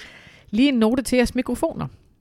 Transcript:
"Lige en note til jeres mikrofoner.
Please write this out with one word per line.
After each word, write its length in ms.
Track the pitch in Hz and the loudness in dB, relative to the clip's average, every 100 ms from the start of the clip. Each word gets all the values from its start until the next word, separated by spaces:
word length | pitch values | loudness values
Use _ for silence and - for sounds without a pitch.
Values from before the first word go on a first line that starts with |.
| - - - - - | -8 -20 -20 -20 -6
"Lige 180 | 208 285 | 2 2
en 60 | 247 | 4
note 240 | 220 262 | 2 0
til 140 | 226 254 | 0 2
jeres 180 | 240 | 2
mikrofoner. 520 | 254 - 247 330 - 139 - _ _ | 0 -4 -2 -4 -4 -10 -12 _ _